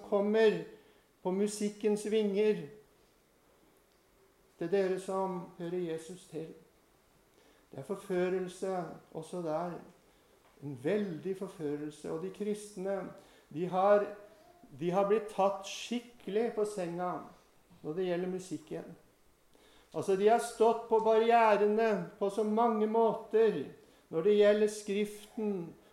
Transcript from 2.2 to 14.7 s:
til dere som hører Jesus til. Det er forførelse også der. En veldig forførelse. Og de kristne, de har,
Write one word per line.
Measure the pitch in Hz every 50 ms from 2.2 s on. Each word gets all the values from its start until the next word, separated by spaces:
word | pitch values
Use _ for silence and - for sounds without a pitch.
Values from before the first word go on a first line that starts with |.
| 214 202 190 196 214 214 208 175 156 139 - - - _ _ _ _ _ _ _ _ _ _ _ _ _ _ _ _ _ _ _ _ _ _ _ _ _ _ _ _ _ _ _ _ _ _ _
til | 170 170
dere | 185 196 190 185 185 180
som | - - 190 190 190 185 180 180 170 - - -
hører | 175 170 175 180 180 165
Jesus | 160 160 160 - 185 165 - -
til. | 160 151 160 170 - - - _ _ _ _ _ _ _ _ _ _ _ _ _ _ _ _ _ _ _ _ _
Det | - 135 139
er | -
forførelse | 202 190 - - 185 180 180 185 180 185 185 180 - - 208 190 190 180 170 160 - - - _
også | - 160 156 - - 180 170
der. | 160 151 156 175 180 165 - - - - _ _ _ _ _ _ _ _ _ _ _ _ - 139
En | 143 143 120 123
veldig | 156 196 214 208 196 165 147 143 185 190 190
forførelse. | 202 180 - - 156 143 147 147 147 151 147 - - 170
Og | 165 160 175
de | 190
kristne, | 185 - 208 214 208 208 - - - - 185 196 196 190 180 - - - - - - - _ _ -
de | 147 180 175
har, | 180 185 190 202 208 208 202 - - - - - - - - - - _ - -